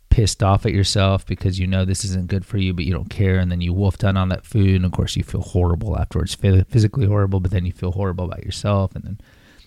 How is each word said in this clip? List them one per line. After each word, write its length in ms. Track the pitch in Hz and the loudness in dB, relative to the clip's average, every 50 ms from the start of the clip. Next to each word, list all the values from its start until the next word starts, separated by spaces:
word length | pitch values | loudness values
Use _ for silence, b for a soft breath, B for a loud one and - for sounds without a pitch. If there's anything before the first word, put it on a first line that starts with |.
| _ - | _ 2
pissed 320 | - - 110 90 - - 107 | 4 4 4 2 2 0 2
off 240 | 95 98 98 - | 4 4 4 2
at 60 | 117 - | 2 0
yourself 520 | 95 98 - - 104 95 98 95 92 - | 2 0 2 2 2 2 2 2 0 -2
because 360 | - 92 - - 98 90 95 | -4 -8 -4 -2 -2 -2 -2
you 80 | 92 92 | -2 0
know 160 | 95 95 92 | 0 0 0
this 200 | 92 95 - - | 0 -2 -2 -4
isn't 220 | 101 95 92 87 | -4 -4 -4 -4
good 180 | 87 98 98 87 | -2 -4 -4 -4
for 140 | - - 101 | -4 -4 -2
you, 160 | 95 92 92 | -2 -2 -2
but 100 | 87 87 | -2 -2
you 80 | 82 92 | -2 -2
don't 160 | 78 - - | -4 -4 -6
care. 300 | - - 101 95 92 92 | -2 0 2 2 2 2
And 100 | 92 90 | 2 0
then 120 | 90 87 | 0 -2
you 120 | 87 87 87 | -2 -2 0
wolf 240 | 95 101 98 - | 0 0 0 0
down 200 | - - 101 95 | 0 0 0 2
on 120 | 95 92 92 | 2 0 0
that 140 | 92 - - | -2 -4 -6
food. 300 | - - 110 98 95 95 | -4 0 2 4 4 4
And 100 | 92 90 | 4 2
of 60 | 90 | 0
course, 240 | - - - - - | 0 0 -2 -2 -2
you 80 | - - | -4 -4
feel 180 | - - - | -4 -4 -6
horrible 560 | 90 - - 90 87 85 87 82 - 107 - | -6 -2 0 0 2 2 0 0 -2 -4 -4
afterwards, 380 | - - - - - 82 - - | -4 -4 -4 -2 -4 -4 -4 -6
phy-, 300 | - - 101 95 92 95 | 0 2 4 4 4 4
physically 420 | - - 120 107 101 - 139 117 | 4 2 2 2 2 2 0 0
horrible, 320 | 98 101 104 101 95 95 95 | 0 2 2 0 0 0 -2
but 140 | 90 92 101 | -2 -2 -2
then 120 | 95 87 | -2 -4
you 60 | 90 | -4
feel 220 | 87 - - 90 87 | -6 -6 -6 -4 -4
horrible 320 | 95 101 95 90 92 90 | -2 -4 -4 -4 -4 -6
about 200 | 87 - - - | -8 -8 -10 -10
yourself. 520 | - - - - 107 104 98 95 92 - | -10 -10 -6 -2 0 2 2 0 -2 -4
And 80 | - 104 | -8 -12
then 160 | 110 98 101 b b b b b b b b b | -10 -12 -12 b b b b b b b b b